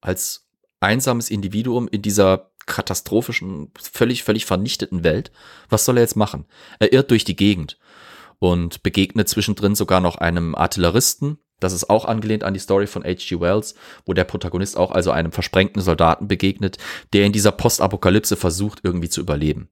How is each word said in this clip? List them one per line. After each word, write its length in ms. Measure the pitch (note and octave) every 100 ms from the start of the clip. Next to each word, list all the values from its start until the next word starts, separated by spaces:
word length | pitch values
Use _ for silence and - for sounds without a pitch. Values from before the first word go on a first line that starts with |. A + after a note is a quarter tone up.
als 480 | - F#2 - - _ _ _ _
einsames 500 | F#2+ A#2 C3 A#2+ A2+
Individuum 580 | G#2+ F#2+ G2+ A#2+ A#2+ A#2+
in 120 | G#2
dieser 520 | G#2+ G2+ F#2+ F#2+ - _ -
katastrophischen, 1040 | - - F#2+ - G#2+ - A#2 F2+ F2 D2+ -
völlig, 480 | - - A#2 B2
völlig 220 | - A2 -
vernichteten 580 | F#2+ A2 - - F#2
Welt? 260 | E2 F#2 - _ - - _
Was 160 | G#2+
soll 140 | - A#2+
er 40 |
jetzt 140 | A#2 -
machen? 300 | G#2 D2 D#2+ _ - -
Er 140 | G#2+
irrt 180 | C3 C3+
durch 140 | A2+
die 120 | - F2
Gegend 420 | G2+ F#2+ D2 - _ - - - - _
und 440 | F2+ F2 E2+ -
begegnet 460 | G2 F#2+ F#2+ - G#2
zwischendrin 480 | - G#2 G2+ G2+ G#2
sogar 240 | F#2 F#2
noch 160 | F2+ -
einem 400 | E2+ E2+ E2 -
Artilleristen. 800 | - - E2+ G2+ - - C#3+ D3+ _ _
Das 120 | F#2+
ist 160 | F2+ -
auch 160 | G#2+
angelehnt 380 | - A2+ G#2+ G#2+
an 120 | G2
die 60 | G2
Story 280 | - G2 G2+
von 160 | -
H 100 | -
G 240 | F#2 - F2
Wells, 380 | F2 G2+ G#2+ - - -
wo 80 | -
der 120 | F2+
Protagonist 520 | F2+ F#2+ F#2 F2+ G2 -
auch 140 | F#2
also 220 | - F2
einem 180 | C#2+ E2
versprengten 520 | - F2+ F#2 G2 G#2
Soldaten 440 | F#2 D#2+ E2 E2 G#2
begegnet, 520 | G2 G2 F#2+ G2 - - - -
der 120 | G2+
in 80 | G2+
dieser 200 | G#2 G2+
Postapokalypse 840 | - - - F#2+ G2 F#2+ G2+ - G2
versucht, 440 | F2+ E2+ G2+ -
irgendwie 260 | F#2+ F2 E2
zu 120 | -
überleben. 480 | - D2 D2+ D2 -